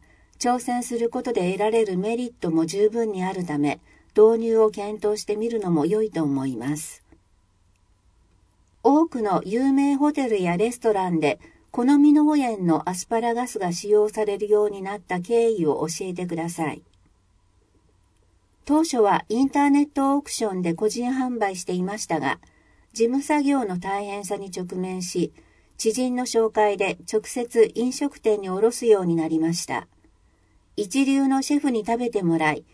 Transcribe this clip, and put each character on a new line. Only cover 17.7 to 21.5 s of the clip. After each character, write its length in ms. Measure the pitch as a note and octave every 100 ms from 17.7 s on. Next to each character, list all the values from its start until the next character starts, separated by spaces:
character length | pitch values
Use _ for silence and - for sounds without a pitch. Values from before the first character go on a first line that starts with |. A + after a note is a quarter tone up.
| _ _ _ _ _ _ _ _ _ -
当 180 | D4+
初 140 | D#4+ B3
は 260 | G3+ F3 -
イ 140 | A3+
ン 80 | C4+
タ 160 | D4 C#4+
ー 20 |
ネ 120 | C#4+
ッ 80 | D4
ト 260 | C#4 C#4 C#4+
オ 40 |
ー 40 |
ク 80 | -
シ 160 | - A3
ョ 60 |
ン 80 | F#3
で 100 | F3
個 160 | E3+ G#3+
人 220 | A#3 B3
販 260 | C4 B3+ A#3
売 200 | G3+